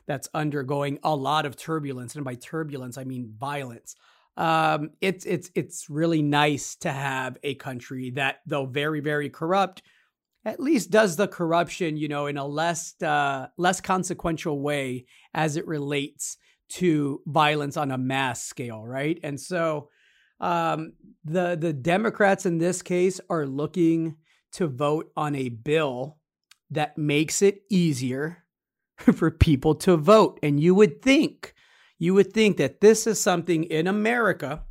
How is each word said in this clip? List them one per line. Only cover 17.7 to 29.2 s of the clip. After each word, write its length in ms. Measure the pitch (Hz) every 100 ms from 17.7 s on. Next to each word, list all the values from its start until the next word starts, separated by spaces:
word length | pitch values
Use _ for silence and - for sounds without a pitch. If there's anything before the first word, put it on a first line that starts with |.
| 156
on 140 | 143
a 80 | 131
mass 440 | 127 135 135 120
scale, 420 | - - 120 110
right? 340 | 113 131 147 165
And 180 | 160 139
so, 480 | - 180 165 151 - _ _ _ _ _
um, 540 | 185 170 165 156 160 - - _
the, 320 | 156 175 175 175
the 120 | 165
Democrats 760 | 143 127 180 220 - 202 196 190
in 120 | 170
this 240 | 170 175
case 380 | - 180 185 185 -
are 160 | 170 139
looking 720 | 135 151 185 165 165 160 156 _ _ _
to 140 | - 170
vote 460 | 123 147 151 165 -
on 200 | 151 143
a 120 | 127
bill 720 | 117 117 156 151 123 143 - _ _ _ _ _
that 280 | 147 151 -
makes 440 | 151 143 156 -
it 200 | 196 202 _
easier 720 | 190 170 127 131 127 156 175 _ _ _
<laughs> 240 | _ _ -
for 340 | - -